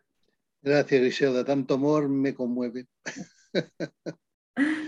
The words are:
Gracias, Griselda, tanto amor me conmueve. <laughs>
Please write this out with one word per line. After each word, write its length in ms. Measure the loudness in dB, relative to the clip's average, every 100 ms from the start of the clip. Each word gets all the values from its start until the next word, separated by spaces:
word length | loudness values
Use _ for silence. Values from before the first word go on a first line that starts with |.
| _ _ _ _ _ _
Gracias, 380 | 2 2 4 4
Griselda, 440 | 4 2 0 2
tanto 300 | 0 0 0
amor 340 | 0 2 2 2
me 260 | 0 -2
conmueve. 520 | -2 -4 -4 -4 -8 -14 _
<laughs> 1120 | -16 -14 -16 _ _ -6 -6 -8 -12 _ -14 -14 _ _ _ -4 -2 -4